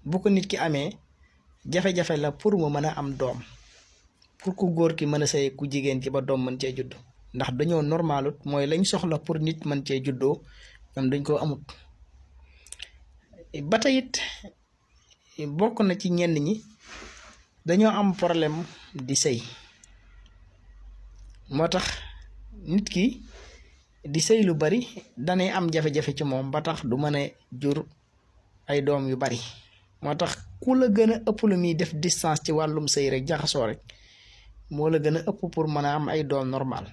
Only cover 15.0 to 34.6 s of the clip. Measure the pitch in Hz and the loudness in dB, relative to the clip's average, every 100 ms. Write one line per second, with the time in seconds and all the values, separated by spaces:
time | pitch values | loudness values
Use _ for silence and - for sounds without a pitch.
15 | _ _ _ - 147 147 214 233 202 175 | _ _ _ -10 -8 0 0 2 0 2
16 | 185 175 175 160 147 220 - - - - | 0 2 2 2 0 -2 -6 -20 -20 -18
17 | - - - - _ _ 165 180 214 196 | -16 -18 -20 -20 _ _ 2 4 6 4
18 | 202 185 175 165 151 156 170 - - 156 | 2 2 2 2 2 0 -6 -12 -16 -12
19 | 127 135 156 117 - - - _ - - | -2 0 2 0 -4 -18 -20 _ -20 -20
20 | - - - - - _ - - - - | -20 -20 -20 -20 -20 _ -20 -20 -20 -20
21 | - - - - - 139 160 180 - - | -20 -20 -20 -20 -8 -2 0 0 -2 -6
22 | - - - - - - 160 185 208 180 | -12 -18 -20 -20 -20 -16 -2 0 0 0
23 | 220 - - - - - - - _ _ | 0 0 -16 -20 -20 -20 -20 -20 _ _
24 | - 151 - 226 196 156 151 220 247 - | -6 -2 4 4 4 4 2 2 -2 -12
25 | - - 151 185 185 190 170 160 156 147 | -18 -6 -2 0 0 0 0 0 0 0
26 | 147 135 147 131 135 147 147 156 131 127 | -2 -2 -2 -2 -2 -2 -2 -4 -2 0
27 | 147 147 143 - _ 123 143 143 - _ | 0 0 -2 -8 _ -4 -2 -2 -4 _
28 | _ _ _ _ _ _ - 143 139 143 | _ _ _ _ _ _ -2 0 2 2
29 | 135 131 135 120 - - - _ _ _ | 0 0 0 -2 -8 -16 -20 _ _ _
30 | 143 151 170 - - - - 262 254 202 | -4 -2 -2 -4 -12 -6 2 4 6 6
31 | 220 226 220 214 220 185 175 165 165 156 | 6 4 0 2 4 4 2 0 -2 -2
32 | 165 - 165 147 - 156 156 151 147 - | -2 0 0 0 0 0 0 -2 0 2
33 | 139 131 135 156 151 147 113 110 - - | 2 0 0 -2 0 0 0 -2 -12 -20
34 | - - - - - - | -20 -20 -20 -20 -20 -20